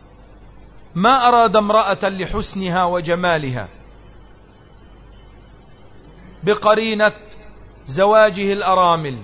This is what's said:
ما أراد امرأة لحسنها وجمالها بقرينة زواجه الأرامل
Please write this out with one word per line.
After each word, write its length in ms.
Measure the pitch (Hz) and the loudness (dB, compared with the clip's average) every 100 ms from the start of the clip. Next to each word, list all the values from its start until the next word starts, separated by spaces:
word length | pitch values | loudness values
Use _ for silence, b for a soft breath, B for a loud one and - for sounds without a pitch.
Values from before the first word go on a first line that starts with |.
| - - - - - - - - - 165 | -20 -20 -20 -20 -20 -20 -20 -20 -12 -2
ما 320 | 214 269 240 | 0 2 2
أراد 280 | 240 226 214 | 4 4 2
امرأة 440 | 208 220 196 190 | 2 0 0 -2
لحسنها 840 | 202 190 165 202 208 196 185 175 180 | -4 -6 -6 -6 -8 -8 -4 -2 -2
وجمالها 840 | 180 165 175 180 160 139 123 98 - - - - - - - - - - - - - - - - - - - - - - - - - - - | -2 -2 -2 0 -2 -2 -8 -10 -16 -20 -20 -20 -20 -20 -20 -20 -20 -20 -20 -20 -20 -20 -20 -20 -20 -20 -20 -20 -20 -20 -20 -20 -20 -20 -6
بقرينة 680 | 175 208 214 214 226 214 214 - - - - - - - - | -2 0 2 2 0 0 0 -2 -12 -20 -20 -20 -20 -20 -10
زواجه 680 | 135 202 220 214 185 196 | 0 4 4 4 2 -2
الأرامل 640 | 196 185 185 180 165 147 120 | -2 0 2 2 2 -2 -10